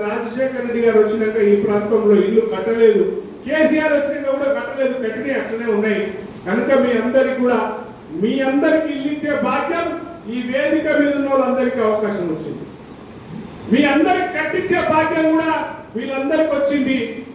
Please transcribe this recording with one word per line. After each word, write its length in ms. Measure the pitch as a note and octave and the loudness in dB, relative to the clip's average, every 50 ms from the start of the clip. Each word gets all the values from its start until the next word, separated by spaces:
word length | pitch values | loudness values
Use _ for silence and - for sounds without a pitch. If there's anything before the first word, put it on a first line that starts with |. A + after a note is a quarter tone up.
| G#3 | -2
రాజశేఖర 580 | G#3+ A#3 G#3+ - - A#3 C4 C4 C4 B3+ A#3+ A#3 | -2 -4 -4 -6 -6 -4 -2 -2 -2 -2 -4 -4
రెడ్డి 140 | A3+ A3+ A#3 A#3 | -2 -2 2 2
గారు 140 | A3+ G#3 G#3+ | 4 6 6
వచ్చినాక 400 | G#3+ G#3 - G#3+ G#3+ G#3+ A3 A3 G3+ G3+ | 4 4 2 0 0 0 2 2 4 4
ఈ 60 | G3+ G3+ - | 4 4 2
ప్రాంతంలో 500 | G#3+ G#3 G#3 G#3 G#3+ A3+ G#3 G#3 G#3 G3+ G3+ G#3 | 2 0 0 0 2 0 2 6 6 6 6 4
ఇల్లు 160 | G#3 A3 A3+ A3+ A3 - | 4 2 2 2 2 -2
కట్టలేదు, 480 | A3+ A3 A3+ A#3 A#3 A3+ G#3+ G3 F#3+ F3 - - - - - - - - | -4 -2 -2 2 6 6 6 6 6 2 2 0 -4 -8 -10 -14 -14 -6
కేసీఆర్ 480 | B3+ D4+ D#4+ D#4 - D#4 D4+ D#4 D4+ C#4+ | -2 2 2 4 4 4 2 2 2 2
వచ్చినాక 340 | C#4 C#4 - D4 C#4+ C4+ C4+ C4 | 2 2 0 -2 -2 -2 -2 0
కూడా 120 | C#4+ C#4 C4+ - - | 0 0 0 0 -2
కట్టలేదు, 360 | - - C4 C4+ C4 B3 B3 B3+ | -2 -6 -2 -2 0 0 0 -2
కట్టినవి 340 | A3+ G#3+ - - - C#4 B3+ G#3+ | -4 -4 -4 -4 -4 -2 -2 -2
అట్లనే 260 | - G#3+ A3+ A3+ A#3 A3+ G#3 | -2 -4 -6 -4 -2 0 0
ఉన్నాయి. 260 | G3+ G#3+ G#3+ G3+ G#3 G3+ F#3+ - - - - - - - | 2 2 2 0 0 -2 -4 -6 -10 -12 -14 -14 -10 -4
కనుక 240 | F3+ G#3 B3 - C4 C4+ B3 B3 | -2 -2 0 2 2 2 4 4
మీ 80 | B3 A#3 A3 | 2 0 0
అందరికి 360 | A#3 B3 C4 C4 C4 - - A#3+ | 0 2 2 2 2 2 0 0
కూడా, 180 | B3 B3 A#3 G#3+ - - - - - - - - - - D#3 F3 | 0 2 2 0 0 -4 -6 -8 -12 -14 -16 -18 -16 -12 -4 -2
మీ 100 | G3 A#3+ C4+ C#4 C4+ C4+ | -2 0 0 0 0 0
అందరికి 380 | C4+ D4 D#4+ D#4 D#4 D#4 D4+ C#4+ C#4 | 2 2 4 4 2 2 0 -2 -6
ఇల్లు 160 | C4+ C4+ D4+ D4+ | -4 -4 -4 -4
ఇచ్చే 180 | D4 D#4 D4 C#4 - B3 B3+ | -4 -4 -2 -2 -2 0 -2
భాగ్యం 380 | C4 C4+ - - E4+ E4+ E4+ D4+ - - - - - - - G#3 A#3 | -2 -2 -2 -2 -4 -4 -4 -4 -6 -8 -10 -12 -14 -14 -10 -8 -8
ఈ 40 | B3 A#3+ B3 | -6 -6 -4
వేదిక 340 | C4 C#4+ D4 D#4 D#4 D#4 D4 D4+ C#4+ D4 | -2 -2 0 2 0 0 0 2 2 2
మీద 120 | C#4+ C#4+ C#4 C#4 | 2 2 2 0
ఉన్న 100 | C#4 C#4 | 0 2
వాళ్ళందరికీ 480 | C4+ C4 B3+ B3 B3 - B3+ B3 A#3+ A#3 G#3+ G#3+ | 2 2 2 2 0 0 0 0 0 0 0 0
అవకాశం 380 | G#3+ G#3+ G#3+ G3+ G3+ F#3+ F3 E3 | 0 0 -2 -2 -2 -4 -4 -4
వచ్చింది. 320 | D#3 D#3 D#3 D3 C3+ - - - - - - - - - - - - - - - - - - - - - - - | -4 -6 -6 -10 -10 -10 -12 -14 -16 -18 -20 -20 -20 -20 -20 -20 -20 -20 -18 -16 -14 -14 -14 -14 -16 -14 -2 0
మీ 80 | G#3 C4+ D4 C#4 | 2 2 4 4
అందరికి 380 | C#4 D4+ F4 F4+ F4+ F4+ F4+ - - | 2 2 2 2 2 0 0 -2 -4
కట్టించే 420 | D#4 D#4 D#4 F4+ F4+ - F4+ F4+ E4+ D#4+ D#4+ | -4 -4 -2 -4 -4 -2 0 0 0 0 2
భాగ్యం 340 | D#4 D#4+ D#4 D#4 D#4+ D#4+ D#4 D#4 D#4+ | 2 2 2 2 0 0 2 2 2
కూడా 180 | D#4+ D#4+ D#4+ D#4 D4+ - - - - - - - | 2 2 0 -2 -2 -4 -6 -10 -14 -16 -12 -10
వీళ్ళందరికీ 560 | A#3 C4 C4+ C4+ C4+ C#4 C#4+ D#4+ D#4 D#4 D4 - | -8 -6 -6 -4 -4 -2 0 0 0 2 2 2
వచ్చింది. 420 | - - C#4 C#4+ C#4 B3 B3 C4 A#3+ A3 - - - - - - | 0 0 0 0 0 0 0 0 -2 -2 -4 -8 -10 -12 -14 -12